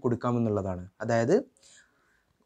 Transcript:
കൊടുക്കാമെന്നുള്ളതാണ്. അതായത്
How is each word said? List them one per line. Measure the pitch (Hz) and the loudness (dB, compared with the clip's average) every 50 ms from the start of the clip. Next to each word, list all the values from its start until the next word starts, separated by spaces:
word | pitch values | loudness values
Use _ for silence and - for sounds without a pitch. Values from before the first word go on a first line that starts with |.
| - | 0
കൊടുക്കാമെന്നുള്ളതാണ്. | 123 117 113 - 123 120 120 117 110 104 101 95 98 92 90 90 95 - - 110 | 0 0 0 0 0 0 0 2 0 0 0 -2 -2 -6 -6 -8 -12 -12 -8 -4
അതായത് | 113 117 117 117 127 180 247 - - _ _ - - - - - _ _ _ _ _ _ _ _ _ _ _ - | 0 0 2 2 4 2 2 0 -2 _ _ -20 -20 -20 -20 -20 _ _ _ _ _ _ _ _ _ _ _ -2